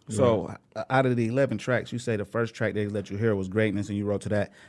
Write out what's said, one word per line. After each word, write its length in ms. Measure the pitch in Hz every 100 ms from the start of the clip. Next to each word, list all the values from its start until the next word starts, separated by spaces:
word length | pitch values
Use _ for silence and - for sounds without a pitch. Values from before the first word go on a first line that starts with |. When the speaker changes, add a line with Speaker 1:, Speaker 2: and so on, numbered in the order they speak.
| -
Speaker 1:
So 380 | 110 123 107 -
Speaker 2:
Right. 100 | - _
Speaker 1:
o-, 80 | 110 -
out 160 | 131
of 100 | 131
the 120 | 120 113
eleven 300 | 127 131 107
tracks, 340 | - 117 -
you 60 | 120
say 180 | 120 107
the 80 |
first 280 | 95 117 113
track 180 | - 110
they 140 | 104 104
let 220 | 104 92
you 60 | 101
hear 180 | 113
was 120 | 101 92
Greatness, 400 | 107 110 98 101
and 100 | 101
you 60 |
wrote 160 | 104 98
to 80 | 95
that. 220 | 104 98 -